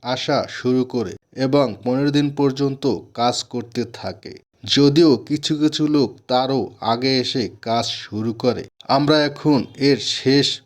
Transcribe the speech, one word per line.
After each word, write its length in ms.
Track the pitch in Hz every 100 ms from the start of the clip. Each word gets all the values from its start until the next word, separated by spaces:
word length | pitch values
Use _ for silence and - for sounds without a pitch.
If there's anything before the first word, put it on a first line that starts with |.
| 123
আসা 240 | 127 - 139 - -
শুরু 240 | 123 127 123
করে 200 | 127 98 82 _ - 131
এবং 200 | 143 131 98
পনেরো 280 | 123 127 143
দিন 160 | 143 147 143
পর্যন্ত 440 | 143 131 139 135 139 95 - -
কাজ 160 | 120 123 -
করতে 300 | 123 117 123 117 -
থাকে। 360 | 98 92 - - _ _ - -
যদিও 360 | 143 143 170 120 -
কিছু 280 | 143 - 156
কিছু 240 | 151 147 151
লোক 220 | 147 120 - _
তারও 340 | 127 131 135 98 - 113
আগে 200 | 117 131 131
এসে 200 | 123 139 104 - -
কাজ 180 | 117 117 - -
শুরু 260 | 104 110
করে। 300 | 117 127 113 127 _ -
আমরা 280 | 135 143 156 147
এখন 340 | 143 151 143 - -
এর 200 | 139 131 - -
শেষ 300 | - 135 127 -